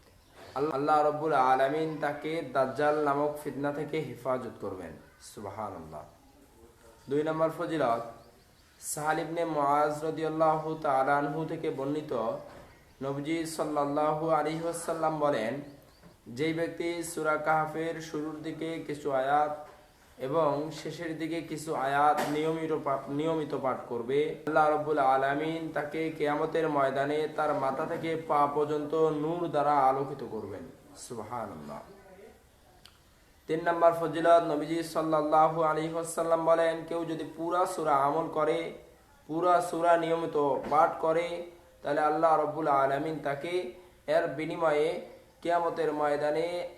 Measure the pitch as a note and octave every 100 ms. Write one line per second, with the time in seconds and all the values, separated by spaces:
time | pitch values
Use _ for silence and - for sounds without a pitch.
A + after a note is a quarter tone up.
0 | - - _ - - C3 D3+ C3+ D3+ D3+
1 | D3+ D3 D#3 C#3+ C3 C3 C3+ D#3 D#3+ D3+
2 | D3 D3 D#3 E3 C#3 C3+ B2+ A#2+ D3 D3+
3 | D3 C#3+ D3 D3 D3 C3 C#3+ C#3+ D3 D#3+
4 | C3 A#2+ C3 B2+ A2+ - G2+ F#2 E2 D#2
5 | - - - - G2+ G2 G#2 F2+ D#2+ D2+
6 | - - _ _ - - - - - -
7 | - C#3+ D#3 D#3+ D#3+ D#3+ E3 D#3 B2 A#2
8 | - - - - _ _ _ - - D3+
9 | D3+ D#3 D#3 E3 E3 D3+ C#3 D3 D3+ C#3+
10 | D#3+ D#3 D#3+ D#3+ D#3+ D#3 D#3 D#3 D3+ C3+
11 | C#3+ C#3+ D3 D#3 D#3 E3 D#3+ C3+ C3+ D3+
12 | D3+ B2+ A2+ - - - - - - -
13 | C3+ C#3 C#3+ E3 D#3 - D#3 D3 C#3+ D3
14 | D3+ D#3 D#3+ D#3 D3+ D#3+ E3 E3 - E3
15 | D#3+ D#3 D3 B2+ A2 C#3 - - - _
16 | - - - A#2+ D#3+ D#3+ D#3+ - E3+ E3+
17 | D#3+ - D#3 D3+ D#3 D#3 D#3 D#3+ E3 D#3+
18 | D#3 D3+ D#3 D3+ D#3+ D3+ D#3+ E3 - D3
19 | D3+ C3 C3+ D3 D3+ D3+ - - - _
20 | - - C3 D#3+ D3+ C#3 D#3 D3 D#3+ D3+
21 | E3+ D#3 D#3+ E3+ - D3+ D#3+ C3+ C3+ C#3+
22 | D3 D3 C3 D3+ D#3+ D#3+ D#3 D3+ D#3 E3+
23 | - C#3+ D#3+ D#3+ D3 C#3 C3 A#2+ - A#2+
24 | A#2 C#3+ D#3 D#3 D3+ D#3 D3+ D3+ D3 D3
25 | C3 C3+ C#3 D3 D#3+ E3 D#3+ D3+ D3 D#3+
26 | D#3+ - D3 D3 D#3 E3 D#3 C#3+ C3+ C3+
27 | C#3+ D3+ D#3 D#3 D3+ C#3+ C3+ C3 D#3+ E3
28 | E3 D#3+ - D3 D3 D3+ D3 D3+ D3 D#3+
29 | D#3+ D3+ D#3 F3 E3 C#3+ D3 D3 C3 C3+
30 | C#3+ D3 A2+ A2 G2 F#2 - - - -
31 | - A#2 G#2 B2 G#2 D#2+ D2 C#2+ - -
32 | - F#3 - - _ _ _ - - -
33 | _ _ _ _ - D#3+ F3 E3+ E3+ E3+
34 | D#3+ D#3 E3 E3+ D#3+ D3 D#3 E3 D#3+ E3
35 | D#3+ D#3 D3+ D#3 D#3 D#3+ D#3 D3+ D#3+ E3
36 | E3 - E3 E3 E3 E3 E3 E3 D#3 E3+
37 | D#3+ D#3 D3 - E3 F3 F#3 F3 D#3 C#3
38 | C#3 D#3 D#3+ D#3 D#3 E3 E3 - - -
39 | _ - - D#3+ F3+ F3 F3 E3 E3+ E3+
40 | E3 E3 E3 D3+ C#3+ B2 - D3 E3 -
41 | D#3+ E3 E3+ E3+ - - - - D3 D3
42 | D3+ D#3+ E3 D3+ D3 D3 D3+ C#3 C3+ C#3
43 | D#3+ D3+ C#3 C#3 E3+ F3+ F3+ - - -
44 | - D#3+ E3 C#3+ D#3+ E3+ D#3+ D3 D#3 F3
45 | - - - _ E3 E3+ E3 E3 D3+ D3
46 | D3 C#3+ D3 D#3 E3+ F3 -